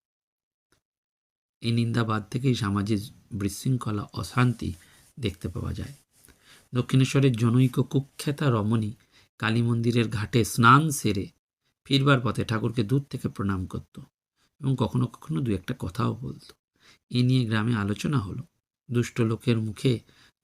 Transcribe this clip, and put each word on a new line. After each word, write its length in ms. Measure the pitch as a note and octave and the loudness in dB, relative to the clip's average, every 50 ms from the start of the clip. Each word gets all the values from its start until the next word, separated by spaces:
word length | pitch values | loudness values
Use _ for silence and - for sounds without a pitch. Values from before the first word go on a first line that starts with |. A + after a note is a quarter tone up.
| _ _ _ _ _ _ _ _ _ _ _ _ _ _ _ _ _ _ _ _ _ _ _ _ _ _ _ _ _ _ _ _ | _ _ _ _ _ _ _ _ _ _ _ _ _ _ _ _ _ _ _ _ _ _ _ _ _ _ _ _ _ _ _ _
এই 100 | - A#2 | -4 -2
নিন্দাবাদ 580 | A#2 A#2 A#2 A2+ A2+ A#2+ A#2 A2 G#2+ G#2+ G2+ - | 0 0 0 0 0 -2 0 0 -2 -4 -4 -6
থেকেই 260 | - A#2+ B2+ C3+ B2 | -6 -2 0 0 0
সমাজে 420 | A2 G#2+ G2+ G2+ G2+ G2 G#2 A2+ G2 G2 - - - _ - | 0 0 0 0 0 0 0 -2 -2 -4 -6 -14 -20 _ -12
বিশৃঙ্খলা, 720 | - G2 G2+ G2+ - - - C3 C3 A#2+ - A2+ G#2 G2+ | -6 -4 -4 -4 -4 -4 -2 -2 -2 -2 -2 -4 -6 -6
অশান্তি 720 | G2 - - A2 G2+ - - B2 B2 B2 A#2 - - F2+ F2+ - - _ _ _ _ _ _ - | -6 -8 -8 -10 -10 -4 0 2 2 2 0 -2 -6 -8 -8 -10 -14 _ _ _ _ _ _ -6
দেখতে 300 | B2 G2+ F2 - - G2 | -6 -6 -6 -6 -8 -8
পাওয়া 240 | F2 - F2+ F2 E2+ | -8 -6 -6 -6 -6
যায়। 200 | - - - C#3 - _ _ _ _ _ - _ _ _ - - - _ _ - | -8 -10 -12 -14 -20 _ _ _ _ _ -20 _ _ _ -20 -20 -20 _ _ -4
দক্ষিণেশ্বরের 560 | B2 A#2+ - - C3 C3 B2+ - C#3 C3+ C#3 | -4 -2 2 4 4 4 4 4 4 4 4
জনৈক 500 | B2 G#2+ A#2 A#2 A2+ B2+ C3 B2 - C#3+ | 4 4 2 4 4 4 4 4 2 0
কুখ্যাতা 680 | A#2+ - - C3+ C3+ - _ - - D#3 C#3+ - D#3 C#3 | 0 0 0 -2 -2 -4 _ -8 -4 -4 -2 0 2 2
রমণী 440 | A#2+ A2 G2+ G#2+ A#2 A2+ A2 G#2 - - _ _ _ _ _ _ _ - | 2 2 2 2 2 0 0 -2 -6 -10 _ _ _ _ _ _ _ -4
কালী 220 | A2 A2 A2 A#2+ | -2 0 0 2
মন্দিরের 480 | A#2 A#2 A#2 A#2 A2+ A#2+ A2+ A#2 A#2 A2 | 2 2 0 0 0 2 2 2 2 0
ঘাটে 360 | A2+ G#2 G#2 - - B2 G#2 | -2 -4 -4 0 2 2 2
স্নান 440 | - - - A#2 A#2 B2+ C#3+ D#3 D#3+ | 2 2 6 8 8 8 8 6 2
সেরে 380 | C#3+ - - A2+ G2 G2+ F2 - _ _ _ _ _ _ _ _ _ _ _ | -2 -2 -2 -2 -2 -2 -4 -8 _ _ _ _ _ _ _ _ _ _ _
ফিরবার 360 | - C#3 C3+ C3+ C#3+ C#3 B2 | 0 0 2 4 4 4 2
পথে 240 | A#2 A2 G2+ - G2+ | 2 -2 -2 -2 -2
ঠাকুরকে 380 | - A2+ A2 A2+ A#2+ A2+ A#2+ A2 | -2 -2 -2 -2 -2 -2 -2 -2
দূর 180 | G2+ C3 C#3+ C#3+ | 0 0 -2 -2
থেকে 260 | - - C3 - - | -4 -8 -6 -6 -6
প্রণাম 360 | - - G2+ G2 G2 F#2 F#2 | -4 -4 -2 -2 -2 -2 -4
করত 340 | F2 - F2 - _ - - - - _ _ _ _ _ _ _ _ _ - | -6 -8 -10 -12 _ -18 -20 -20 -20 _ _ _ _ _ _ _ _ _ -6
এবং 160 | C#3+ C3+ C3+ B2 | -4 -2 0 0
কখনো 280 | A#2 G2+ - B2 B2 | 0 0 0 -2 -2
কখনো 340 | A#2 - - - - D#3+ D#3+ | -4 -6 -10 -10 -6 -4 -4
দু 120 | C#3 A2+ G2+ | -2 -2 -2
একটা 200 | F2+ - - B2+ - | -4 -4 -8 -8 -8
কথাও 360 | - F#2+ - - A#2 A#2 A2 | -8 -8 -4 -4 -4 -4 -4
বলত। 360 | G#2+ C3 C#3 C3 - - - - _ _ _ _ _ _ _ - _ _ - | -6 -8 -12 -12 -14 -18 -20 -20 _ _ _ _ _ _ _ -20 _ _ -4
এ 140 | - B2 B2 | -2 0 2
নিয়ে 220 | B2 C3 B2+ B2 | 2 2 2 0
গ্রামে 300 | G#2+ A2+ A2 G#2+ A#2+ B2 | 0 0 0 0 0 0
আলোচনা 440 | G#2 G2+ G2+ G#2 - - E3 D3+ B2+ | 0 0 -2 -2 -2 -2 -2 -2 -2
হলো। 240 | G2+ G2 - B2+ - _ _ _ _ _ _ _ _ - | -2 -4 -8 -12 -12 _ _ _ _ _ _ _ _ -4
দুষ্ট 300 | B2 A#2+ A#2 - - - | -2 -2 -2 -2 0 -2
লোকের 360 | A#2 A2 A2+ A2 - A#2+ A#2 A2+ | 0 0 -2 -2 0 0 0 0
মুখে 400 | A2 A2 G#2 - - C3+ A#2 A2+ - _ _ _ - _ _ _ | 0 -4 -4 -2 0 0 0 -2 -4 _ _ _ -20 _ _ _